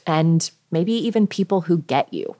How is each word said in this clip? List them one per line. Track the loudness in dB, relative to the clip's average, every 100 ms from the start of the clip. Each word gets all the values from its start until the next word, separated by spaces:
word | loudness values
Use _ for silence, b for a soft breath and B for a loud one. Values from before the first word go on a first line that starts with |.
| -2
and | 2 4 2 0 _ -6
maybe | -4 -2
even | -2 0 0 0
people | 0 -2 0
who | 0 -2
get | 0 -2 -2
you. | -6 -10 -12